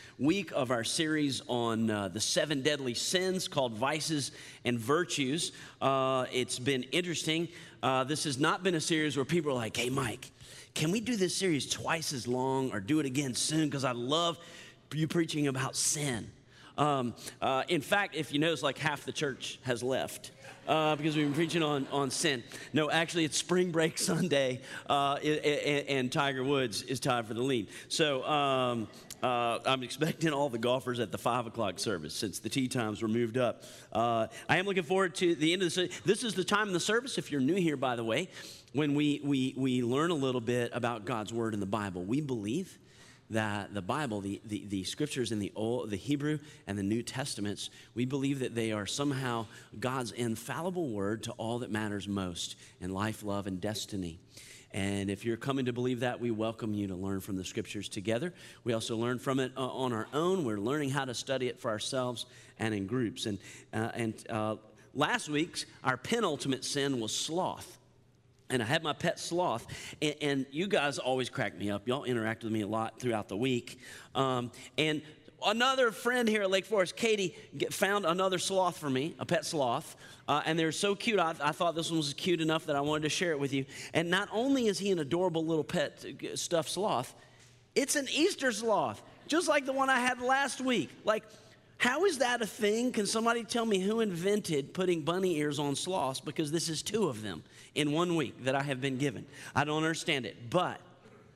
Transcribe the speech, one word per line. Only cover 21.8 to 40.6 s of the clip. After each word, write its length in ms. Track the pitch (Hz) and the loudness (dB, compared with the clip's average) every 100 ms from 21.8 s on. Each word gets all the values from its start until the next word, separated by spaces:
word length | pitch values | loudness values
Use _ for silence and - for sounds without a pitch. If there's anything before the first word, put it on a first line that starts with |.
| 135 | 0
on 180 | 139 135 | 0 0
sin. 320 | - 170 131 117 - - | 0 0 0 -4 -14 -2
No, 180 | 139 151 | 0 2
actually, 340 | 160 165 170 | 2 2 2
it's 120 | 156 - | 0 0
spring 340 | - 180 180 | 0 2 2
break 260 | 165 156 - | 4 2 2
<laughs> 0 | |
Sunday, 600 | - 165 175 139 131 127 - - - | 0 2 2 2 2 -2 -6 -8 0
uh, 280 | 143 139 143 | 2 4 2
i-, 180 | 151 151 | 2 2
i-, 400 | 147 143 120 143 - | 2 2 2 0 2
and 220 | 135 127 | 0 2
Tiger 320 | 160 143 131 | 2 2 2
Woods 400 | 127 143 127 98 | 2 2 2 -2
is 160 | - 131 | -4 -2
tied 300 | 147 120 113 | 0 0 0
for 60 | |
the 80 | 113 | -2
lead. 260 | 131 127 95 - - | 0 0 -2 -10 -4
So, 380 | - 151 131 | 0 2 2
um, 640 | 120 147 139 131 123 120 104 - - - | 2 2 4 4 2 0 -4 -8 -18 -2
uh, 380 | 123 120 120 113 | 0 2 2 2
I'm 200 | - 131 | 2 0
expecting 480 | 123 135 151 147 160 | 0 -2 -2 2 0
all 160 | 139 143 | 2 0
the 100 | 117 | 2
golfers 400 | 120 131 127 120 | 2 2 0 -2
at 140 | 107 | -2
the 60 | 107 | -2
five 280 | 127 120 117 | 0 0 0
o'clock 320 | 117 104 87 | -2 -2 -2
service 340 | - 92 76 | -2 -2 -4
since 280 | - 104 87 | -4 -4 -4
the 80 | 110 | -4
tee 180 | 135 127 | -2 0
times 360 | 127 110 98 | 0 -2 -2
were 60 | 110 | 0
moved 300 | 117 117 120 | 0 0 2
up. 240 | 120 - - - - | 0 0 -8 -20 -4
Uh, 340 | - 117 117 110 - - | 0 2 2 0 -4 0
I 80 | 156 | 2
am 100 | 196 | 2
looking 160 | 190 | 0
forward 320 | 151 190 185 - | 2 2 2 2
to 200 | 175 165 | 2 4
the 160 | 156 | 2
end 100 | 185 | 2
of 40 | 175 | 0
the 220 | 180 175 | 0 -2
se-, 20 | - | 0
this 200 | 156 220 | 0 2
is 100 | 240 | 0
the 100 | 180 | -2
time 220 | 175 208 214 | 2 2 2
in 60 | |
the 80 | 175 | 0
service, 380 | - 220 254 - | 2 0 0 -4
if 120 | - | -2
you're 100 | 147 | 2
new 140 | 131 | 4
here, 220 | 196 170 139 | 4 2 2
by 180 | 131 | 0
the 80 | 120 | 0
way, 280 | 113 117 180 - - - - | 2 0 0 -6 -16 -16 -6
when 220 | 131 151 | 0 2
we, 260 | 143 147 143 | 4 2 2
we, 320 | 143 139 131 - | 2 2 2 0
we 280 | 135 127 | 2 2
learn 260 | 117 131 170 | 2 2 2
a 40 | |
little 260 | 160 135 123 | 2 2 2
bit 320 | 113 123 | 2 0